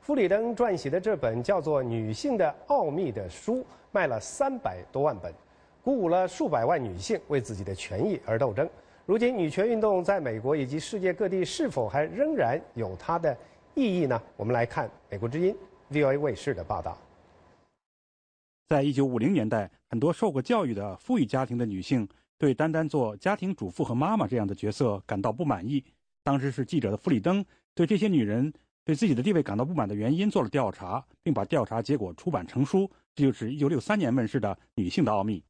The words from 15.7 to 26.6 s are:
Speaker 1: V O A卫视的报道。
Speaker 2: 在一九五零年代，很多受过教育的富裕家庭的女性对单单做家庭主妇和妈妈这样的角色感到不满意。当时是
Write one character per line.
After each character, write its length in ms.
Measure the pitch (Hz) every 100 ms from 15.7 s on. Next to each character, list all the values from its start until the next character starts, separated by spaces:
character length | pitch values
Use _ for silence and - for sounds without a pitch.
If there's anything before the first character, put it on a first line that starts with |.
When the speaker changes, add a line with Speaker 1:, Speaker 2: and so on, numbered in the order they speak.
| - _
Speaker 1:
V 120 | 147
O 100 | 143
A 60 | 139
卫 160 | 147
视 180 | 101 -
的 120 | 131
报 180 | 82 101
道。 160 | - - - _ _ _ _ _ _ _ _ _ _ _ _ _ _ _ _
Speaker 2:
在 140 | 151
一 100 | 139
九 140 | 135 139
五 100 | 123
零 160 | 123
年 160 | 190 110
代， 220 | 113 98 _ _
很 120 | 117
多 120 | 143
受 160 | 170 220
过 140 | 135
教 240 | 127 240 160
育 80 |
的 220 | 101 101 92
富 200 | - 247
裕 40 |
家 220 | 123 135 131
庭 100 | 120
的 80 |
女 160 | 117 98
性 280 | 92 135 104 _ _ _
对 160 | 147
单 180 | 127 156
单 180 | 160 160
做 280 | 147 117 107
家 200 | 185 208
庭 180 | 185
主 160 | 196 98
妇 140 | -
和 100 | 131
妈 220 | 120 156 214
妈 100 | 117
这 120 | 120
样 60 |
的 80 | 104
角 200 | 95 104
色 280 | 107 127 101 -
感 160 | 104
到 100 | 104
不 120 | 107
满 200 | 160 104
意。 200 | 104 143 135 _ _ _
当 160 | - 139
时 100 | 135
是 140 | 127